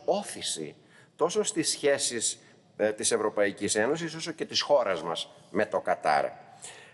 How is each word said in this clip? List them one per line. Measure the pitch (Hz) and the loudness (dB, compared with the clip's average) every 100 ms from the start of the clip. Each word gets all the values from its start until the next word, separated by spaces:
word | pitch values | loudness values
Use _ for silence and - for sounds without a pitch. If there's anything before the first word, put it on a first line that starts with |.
όθηση | - 190 202 - 82 - 73 - - - - - | -2 -2 -2 -8 -6 -6 -8 -12 -20 -20 -16 -2
τόσο | 160 208 | 0 2
στις | 196 170 151 | 0 0 -2
σχέσεις, | - 143 139 - 120 - - - - _ - | 0 2 2 0 -2 -2 -4 -12 -20 _ -2
ε, | 107 | 0
της | 107 113 | 0 0
Ευρωπαϊκής | 113 107 104 101 95 101 | 2 2 2 0 0 0
Ένωσης, | 107 117 160 165 | 2 2 2 -4
όσο | 156 165 | -6 -8
και | 156 | -6
της | - 113 | -4 -2
χώρας | - 143 107 87 | 4 4 4 0
μας | 85 80 - - - | -2 -6 -8 -14 -6
με | 92 104 | -2 0
το | 92 | 0
Κατάρ. | - 85 80 73 67 - - - - - - | 0 0 2 2 2 -4 -18 -18 -18 -18 -20